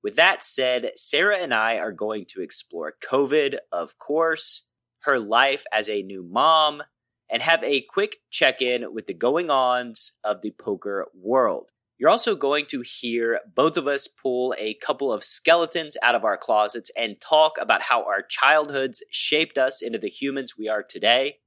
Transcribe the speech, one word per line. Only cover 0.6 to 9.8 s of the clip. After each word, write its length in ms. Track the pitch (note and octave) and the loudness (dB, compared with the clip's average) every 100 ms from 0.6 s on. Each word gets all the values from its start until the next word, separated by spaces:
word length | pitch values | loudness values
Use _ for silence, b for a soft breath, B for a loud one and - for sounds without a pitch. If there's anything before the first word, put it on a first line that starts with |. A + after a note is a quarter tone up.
| B2+ B2 A#2+ - | 0 0 -2 -6
Sarah 440 | - C#3+ G3 G3 | -2 2 2 0
and 160 | D#3+ A2+ | 0 0
I 220 | A2+ A2+ | 2 0
are 140 | A2 | -4
going 340 | F2 G#2+ G#2+ F2+ F#2+ | -4 -6 -6 -8 -12
to 80 | |
explore 500 | E2+ - - E2+ D#2 - | -8 -8 -8 -8 -10 -10
covid, 520 | - C3 C#3 D3+ C#3 C3+ - | -2 0 2 2 0 -4 -6
of 260 | F2 E2 - | -8 -8 -12
course, 720 | - D3+ E3 D#3 - - _ _ _ _ - | -4 0 0 0 -2 -2 _ _ _ _ 0
her 120 | C3 | 0
life 460 | G#2 A#2 C#3 C3+ - | 2 4 4 0 -2
as 160 | A2 G#2 | -2 0
a 140 | G#2 | -4
new 180 | F#2+ F#2+ | -4 -12
mom, 640 | F2 G#2 D3+ D#3+ D3+ D3 D3 _ _ _ _ | -4 2 4 4 2 -2 -16 _ _ _ _
and 100 | A#2 | -2
have 220 | D#3 E3 | 2 2
a 180 | A#2 C#3 | 2 -2
quick 360 | - - G#3 - _ | -2 -2 -2 -6 _
check-in 640 | - C#3 B2+ B2 B2 A2+ | 2 2 2 -2 -2 -4
with 140 | A2 - | -10 -10
the 80 | E2+ | -2
going-ons 1040 | A#2+ D3+ F3 C3+ B2+ B2 | 0 0 0 0 2 0